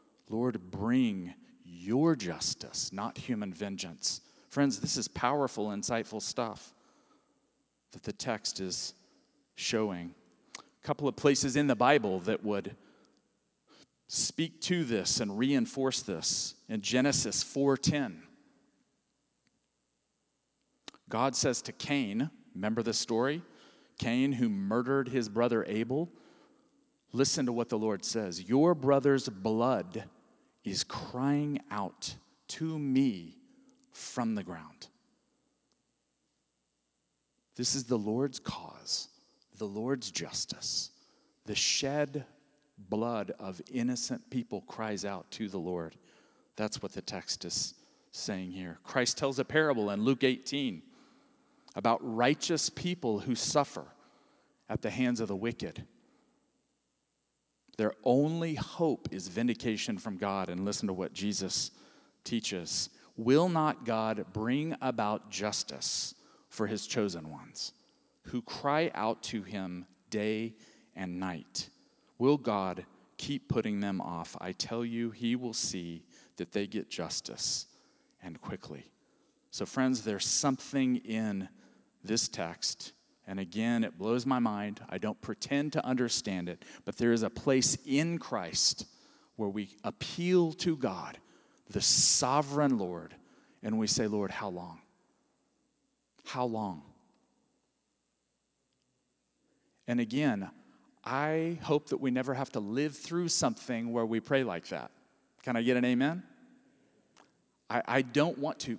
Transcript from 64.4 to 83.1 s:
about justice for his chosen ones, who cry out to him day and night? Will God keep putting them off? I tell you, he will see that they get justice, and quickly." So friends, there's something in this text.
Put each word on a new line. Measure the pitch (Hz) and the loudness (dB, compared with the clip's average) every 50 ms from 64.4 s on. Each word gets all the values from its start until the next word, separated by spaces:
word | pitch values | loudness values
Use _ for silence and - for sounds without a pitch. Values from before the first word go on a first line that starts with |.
| 107 117 127 143 151 165 - - | 0 0 0 0 0 -2 -4 -2
about | - 131 123 117 110 104 107 101 - - | -2 -2 0 0 0 0 0 -2 -4 -6
justice | - - 101 107 101 - - - 69 69 - - - - - - - - - - - - _ _ | -6 -4 -2 -2 0 -2 -2 -4 -6 -6 -4 -2 -2 -2 -4 -4 -8 -12 -20 -20 -20 -20 _ _
for | - - 110 104 | -6 -2 -2 -2
his | 113 101 - | -2 -2 -4
chosen | - - 123 107 101 87 85 78 78 | -2 0 0 0 0 0 -4 -8 -10
ones, | 76 76 - - - - - - - _ _ _ _ _ _ _ _ _ - | -12 -14 -14 -14 -12 -10 -10 -10 -12 _ _ _ _ _ _ _ _ _ -12
who | - - 123 117 | -8 -6 -6 -6
cry | - - - - 143 143 151 170 170 - | -8 -8 -4 0 2 2 2 2 0 0
out | - 104 110 113 - - | -2 -2 -2 -2 -2 -4
to | - - 110 | -6 -6 -6
him | 95 92 98 101 95 92 90 90 87 - _ _ _ _ | -6 -6 -6 -6 -6 -6 -6 -8 -12 -14 _ _ _ _
day | - 107 104 107 107 107 113 117 110 - - - - - _ _ - | -4 -2 0 0 0 -2 -2 -6 -8 -12 -20 -20 -20 -20 _ _ -10
and | 92 95 92 90 90 | -8 -6 -6 -4 -4
night? | 92 95 87 78 - - - - - - - _ _ _ _ _ _ _ _ - | -4 -4 -6 -6 -10 -10 -8 -8 -8 -8 -12 _ _ _ _ _ _ _ _ 2
Will | 117 135 147 147 | 4 4 4 4
God | 123 - 110 101 95 92 90 92 87 - - - - _ _ - | 2 0 0 0 0 0 -2 -6 -8 -14 -18 -20 -20 _ _ -10
keep | - - 143 135 - - | -6 -6 -6 -4 -4 -2
putting | - 117 107 110 104 101 | 0 0 0 2 0 0
them | 101 101 98 95 | 0 0 -2 -2
off? | - - 87 82 82 - - - | -4 -4 -6 -6 -8 -8 -10 -8
I | - 92 | -8 -6
tell | 92 - - - 113 117 120 | -6 -6 -6 -6 -4 -4 -4
you, | 120 117 117 117 113 | -4 -2 -2 -4 -4
he | 110 110 120 117 120 | -4 -2 -2 0 0
will | 123 127 120 110 | 0 -2 -4 -2
see | - - 92 90 95 87 85 82 82 - - - - - - _ - | -2 -2 -2 -2 -4 -6 -6 -8 -10 -12 -16 -20 -20 -20 -16 _ -8
that | 85 - | -8 -4
they | - 104 101 | -2 -2 -2
get | 98 101 107 - - | -2 -2 -4 -4 -4
justice, | - - 85 - - - - - 58 - - - - - - - - _ _ _ _ _ _ _ _ _ - | -6 -6 -6 -4 -4 -6 -6 -8 -8 -6 -4 -2 -2 -4 -4 -8 -16 _ _ _ _ _ _ _ _ _ -14
and | 90 80 - | -14 -14 -12
quickly." | - - 104 90 - - 76 69 - - _ _ _ _ _ _ _ _ _ _ _ _ | -10 -10 -10 -10 -10 -12 -14 -14 -14 -18 _ _ _ _ _ _ _ _ _ _ _ _
So | - - 98 - | -8 -6 -6 -4
friends, | - 135 131 131 131 120 101 | 0 0 2 2 2 0 0
there's | 110 104 98 - | -2 -2 0 0
something | - - - - 143 135 131 - - - 139 131 127 127 | 2 2 2 2 2 2 0 -2 -4 -2 0 2 2 2
in | 120 - 110 110 110 110 110 101 95 95 92 - - - - - - _ _ _ _ - | 0 0 -2 -2 0 0 0 -2 -2 -4 -6 -10 -16 -20 -20 -20 -20 _ _ _ _ -4
this | - 110 117 - - | -2 0 0 0 0
text. | - - 90 82 85 - - - - - - - - _ _ _ | -2 -4 -6 -6 -4 -4 -4 -4 -4 -6 -8 -14 -16 _ _ _